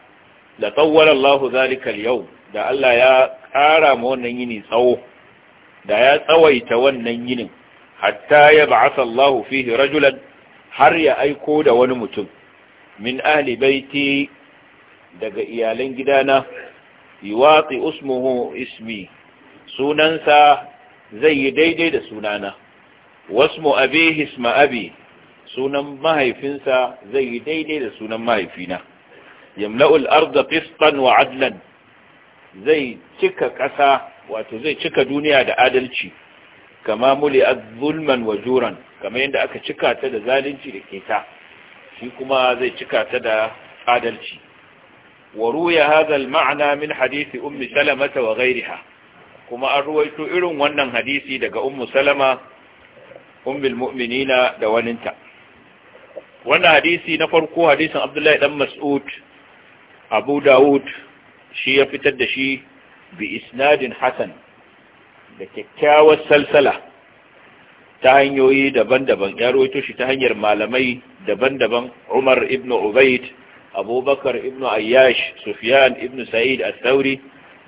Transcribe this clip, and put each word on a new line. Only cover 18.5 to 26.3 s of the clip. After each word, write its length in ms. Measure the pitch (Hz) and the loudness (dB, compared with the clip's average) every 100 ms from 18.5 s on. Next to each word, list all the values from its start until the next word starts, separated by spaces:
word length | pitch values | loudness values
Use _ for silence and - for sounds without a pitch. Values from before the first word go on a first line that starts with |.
| 82 | -10
ismi, 480 | 127 - 113 107 90 _ _ _ _ - - - | -14 -14 -14 -14 -14 _ _ _ _ -20 -16 -6
sunansa 880 | 139 151 156 160 151 147 147 135 - - _ _ _ | -2 0 0 0 4 6 6 4 -2 -20 _ _ _
zai 240 | 107 151 143 | -2 0 0
yi 140 | 135 | -2
daidai 400 | 135 165 160 165 | 0 0 0 -2
da 100 | 135 - | -4 -6
sunana, 460 | 107 107 104 98 - _ _ _ _ _ _ - | -10 -8 -6 -8 -14 _ _ _ _ _ _ -4
wasmu 460 | 104 151 - 156 123 | 0 0 0 0 2
abihi 460 | 131 151 165 156 139 | 2 2 0 0 -6
isma 220 | 127 120 120 | -4 0 2
abi, 380 | 143 120 92 - _ _ _ _ _ | 2 0 -10 -16 _ _ _ _ _
sunan 480 | - 135 139 143 135 | -8 -6 -4 -8 -4
mahaifinsa 1000 | 151 156 127 | -2 0 0